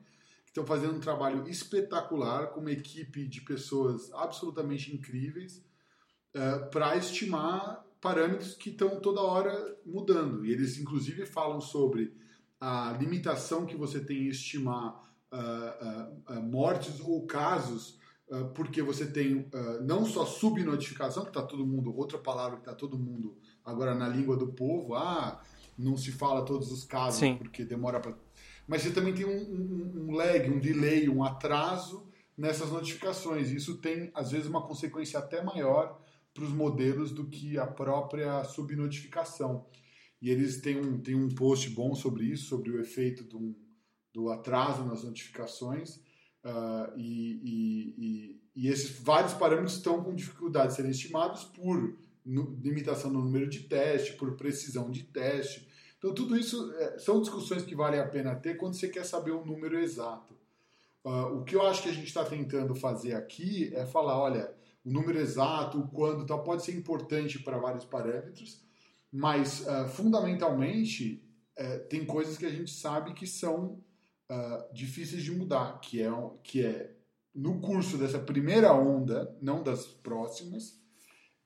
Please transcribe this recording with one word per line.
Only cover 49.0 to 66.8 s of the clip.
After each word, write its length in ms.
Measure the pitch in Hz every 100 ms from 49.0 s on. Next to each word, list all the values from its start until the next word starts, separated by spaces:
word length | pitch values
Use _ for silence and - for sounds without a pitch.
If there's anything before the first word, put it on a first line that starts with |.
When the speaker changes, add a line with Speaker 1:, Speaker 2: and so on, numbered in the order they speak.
| 123 160 180
Speaker 1:
parâmetros 400 | - 165 160 185
estão 300 | - 175 170
com 120 | 185 143
dificuldade 540 | - - 165 143 131
de 60 | -
serem 160 | 135
estimados 520 | 131 - 160 175 -
por 540 | - - 180 175 - - - _ 131
nu-, 320 | 135 131 127
limitação 500 | 131 147 143 139 139
no 100 | 135
número 280 | 131 135 143
de 120 | -
teste, 520 | - 143 151 139 -
por 220 | - 131 131
precisão 560 | 143 131 143 123 120
de 120 | 131
teste. 640 | - 139 131 143 - - - - - _
Então, 160 | 190
tudo 240 | 208 240 233
isso, 360 | 226 240 180 160
é, 240 | 151 -
são 220 | - 214
discussões 420 | - - - 180
que 120 | - 147
valem 240 | 147 147
a 80 | -
pena 280 | 139 131 123
ter 200 | 165 170
quando 200 | 185 180
você 120 | 185
quer 160 | 185 180
saber 260 | 170 156
o 140 | 160 156
número 340 | 156 160 165
exato. 580 | 156 123 117 110 - 104 _ _ _ _ _ _
Ah, 240 | - 127 127
o 160 | 135
que 120 | 131 196
eu 100 | -
acho 180 | -
que 60 | 175
a 40 |
gente 200 | 156 151
tá 100 | 165
tentando 520 | 156 151 135 139 135 127
fazer 380 | 131 110 120
aqui 600 | 110 - - 180 202 147
é 120 | 127 127
falar, 320 | 165 147 131
olha, 340 | 139 120 104 - - _ 127
o 60 |
número 280 | 139 165 156
exato, 600 | 135 139 135 156 131 147
o 80 | 139
quando, 380 | 151 151 151 131
tal, 180 | 151
pode 200 | 151 170
ser 120 | -
importante 640 | 175